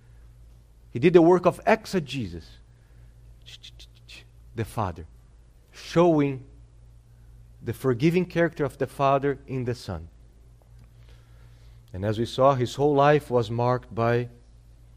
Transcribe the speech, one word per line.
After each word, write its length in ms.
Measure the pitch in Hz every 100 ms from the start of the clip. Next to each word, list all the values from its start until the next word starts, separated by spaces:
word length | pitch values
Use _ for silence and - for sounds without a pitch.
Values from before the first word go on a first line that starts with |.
| - - - - - - - - -
He 80 | 120
did 120 | 160
the 100 | 170
work 220 | 165 180
of 160 | 180 - -
exegesis. 920 | 214 - 190 127 135 95 82 - - - - - - - - - - - - - - - - - - - - -
The 100 | 113
Father. 420 | 110 - 95 82 80 - - - - - _
Showing 720 | - - 165 175 151 143 131 - - - - - - - - - - - -
the 120 | 113
forgiving 540 | - 135 120 160 175 175
character 380 | 165 170 156
of 140 | 135 -
the 80 | 131
Father 540 | - 135 139 139 135 -
in 160 | 131
the 100 | 120
Son. 320 | 117 - 82 82 - - - - - - - - - - - - - - - - - -
And 120 | 92
as 120 | 104 110
we 100 | 117
saw, 280 | - 135
his 220 | 131 117 -
whole 180 | 147
life 340 | 139 143 151 -
was 220 | 120 107
marked 420 | 117 123 123 -
by 360 | 104 117 120 120 - - - - - -